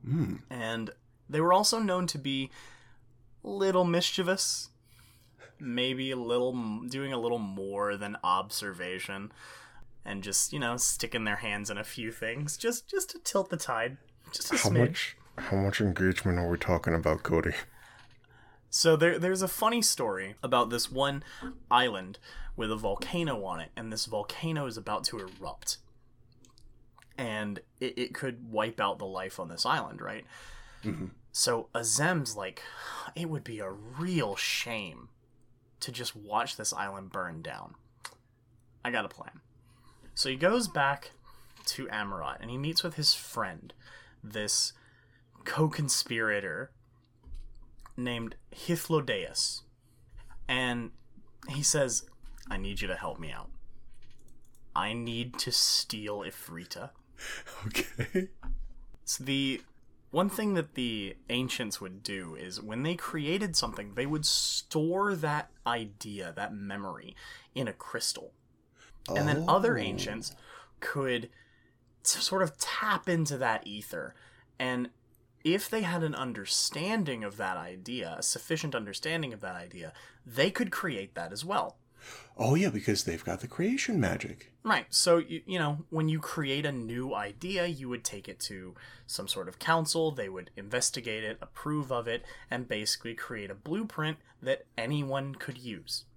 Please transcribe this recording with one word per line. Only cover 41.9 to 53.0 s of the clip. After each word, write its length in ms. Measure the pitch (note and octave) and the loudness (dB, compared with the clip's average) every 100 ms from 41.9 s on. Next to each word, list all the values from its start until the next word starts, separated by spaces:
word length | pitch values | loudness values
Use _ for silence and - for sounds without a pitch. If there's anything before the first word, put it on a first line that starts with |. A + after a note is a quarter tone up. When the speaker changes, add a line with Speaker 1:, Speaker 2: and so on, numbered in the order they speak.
| G#2+ G2+ F#2+ C#2+ C#2 | -2 -2 -2 -4 -6
Speaker 2:
and 80 | A2+ | -6
he 80 | B2+ | -2
meets 260 | C#3+ E3 | 0 2
with 120 | F3 D#3 | 0 2
his 180 | D3 | 4
friend, 600 | - - - G2+ E2 - - - - - - | 4 0 -2 -2 -4 -14 -20 -20 -20 -20 -18
this 480 | G#2+ G#2+ G#2 - - - - - _ _ _ - - | -8 -4 0 2 2 -2 -20 -20 _ _ _ -14 -4
co-conspirator 1300 | - D#3 D3+ C#3+ - - A#2 A2 G#2 F#2+ E2 C3+ - _ - _ _ - - - - - - - - | 2 2 4 2 2 2 2 4 2 0 -4 -6 -12 _ -20 _ _ -10 -10 -8 -12 -16 -18 -14 -6
named 380 | B2 A#2+ A2+ - - | -4 -2 -6 -10 -16
Hythlodaeus. 1080 | - - E3 - D#3+ C3 G#2 D#2+ - - - - - _ - - - - - - | -12 0 0 4 2 4 -2 0 -2 -2 -2 -12 -20 _ -20 -18 -16 -12 -10 0
And 440 | B2+ B2+ A#2+ A#2 - - - - - - | 2 2 0 -4 -10 -18 -20 -20 -16 -8
he 140 | C#3 | 0
says, 400 | C#3+ D3+ C3+ A2 - - - - - | 2 4 4 2 -4 -14 -14 -12 -6
"I 80 | G2 | -4
need 240 | G2 G2+ | -2 -2
you 60 | G2 | -2
to 80 | |
help 240 | F2 | -2